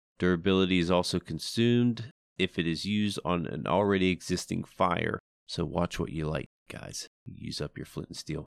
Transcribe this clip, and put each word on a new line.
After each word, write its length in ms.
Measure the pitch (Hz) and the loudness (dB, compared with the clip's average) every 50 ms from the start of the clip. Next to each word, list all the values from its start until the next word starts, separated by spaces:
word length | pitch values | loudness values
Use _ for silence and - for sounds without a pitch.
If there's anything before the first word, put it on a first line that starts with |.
| _ _ _ - | _ _ _ 0
Durability 600 | - 92 90 85 82 98 95 95 95 90 92 92 | 2 2 2 2 2 4 4 4 4 4 4 4
is 120 | 85 85 | 4 4
also 280 | 92 87 90 - - 90 | 4 2 2 2 -2 -2
consumed 840 | - - 82 78 - - - - 117 120 120 120 120 120 117 113 117 120 - _ _ _ _ - | -2 -4 -8 -8 -6 -6 0 2 4 4 6 6 4 4 2 0 -6 -14 -16 _ _ _ _ -2
if 200 | 92 90 - - | -2 -2 0 0
it 80 | 85 | 0
is 180 | 85 82 78 - | 0 0 -2 -2
used 340 | 95 104 104 107 104 95 - - | -2 0 0 0 0 -2 -2 -2
on 220 | - 87 87 82 | 0 0 0 0
an 200 | - - 73 - | -2 -6 -4 -2
already 440 | - 69 95 104 101 101 95 92 92 | 0 2 2 4 4 4 4 4 4
existing 540 | 90 - - - 90 85 - - 92 87 87 | 2 0 -2 -4 -4 -4 -2 -4 -6 -6 -6
fire. 540 | - - - 95 90 87 85 80 80 - - _ _ _ _ _ - | -6 -2 0 0 2 2 0 -2 -2 -4 -4 _ _ _ _ _ -10
So 160 | - - 85 | -4 -4 -4
watch 340 | 76 - 85 87 87 - - | -2 0 0 -2 -2 -2 -4
what 140 | 85 - - | -4 -4 -4
you 140 | 80 78 | -4 -4
light, 200 | 76 76 69 - - _ _ _ - | -2 -2 -4 -6 -8 _ _ _ -16
guys. 400 | - - - - - - - - _ _ - | -14 -12 -12 -10 -10 -12 -12 -12 _ _ -20
Use 340 | - - - - 78 - - | -18 -16 -12 -10 -10 -8 -8
up 160 | 76 73 - - | -8 -8 -8 -12
your 80 | 73 | -14
flint 240 | - - 78 - - | -12 -10 -12 -12 -10
and 60 | 82 | -12
steel. 300 | - - - 78 76 - - _ | -14 -10 -8 -8 -8 -8 -12 _